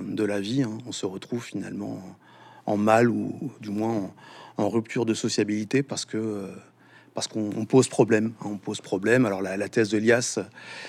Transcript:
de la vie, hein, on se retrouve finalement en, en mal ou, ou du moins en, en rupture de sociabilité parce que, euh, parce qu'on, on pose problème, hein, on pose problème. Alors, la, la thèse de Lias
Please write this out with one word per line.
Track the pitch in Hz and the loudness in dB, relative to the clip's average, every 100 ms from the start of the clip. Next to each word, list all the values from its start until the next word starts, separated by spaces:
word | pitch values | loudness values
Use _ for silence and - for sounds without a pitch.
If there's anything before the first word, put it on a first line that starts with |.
| 98 | -4
de | 98 | 0
la | 104 101 | 0 0
vie, | 101 135 | 0 0
hein, | 120 107 123 | 0 -2 -8
on | |
se | - | -6
retrouve | 98 95 - 120 | -6 -6 -6 -8
finalement | - 98 95 98 107 110 92 - - - - - - | -6 -8 -8 -8 -8 -8 -12 -18 -20 -20 -20 -8 -2
en, | |
en | 101 | 2
mal | 107 113 120 | 6 6 6
ou, | 107 101 - | 2 -2 -6
ou | 143 - | -8 -8
du | - | -6
moins | 101 110 110 92 - - - - - | -2 0 -2 -4 -10 -20 -20 -12 -2
en, | |
en | 101 | 0
rupture | 113 110 127 | 0 -2 -2
de | 113 | 0
sociabilité | 107 113 - 104 107 107 131 | 0 0 0 0 0 0 -2
parce | 139 101 | -2 -6
que, | - 110 | -6 -4
euh, | 110 104 95 95 - _ - - - | -4 -4 -8 -12 -18 _ -20 -20 -12
parce | - - | -8 -6
qu'on, | 113 104 104 | -4 -2 -2
on | |
pose | 107 131 123 | 4 6 6
problème, | - 110 110 113 - | 2 2 2 2 -4
hein, | 104 | -8
on | 104 | -8
pose | - 104 | -6 -8
problème. | - 95 107 123 113 | -4 -2 2 4 4
Alors, | 95 | 0
la, | 95 98 | -4 -4
la | 98 | -2
thèse | 120 107 | 2 2
de | 107 | 2
Lias | 113 120 120 110 - - - - | 4 4 2 -4 -6 -10 -16 -14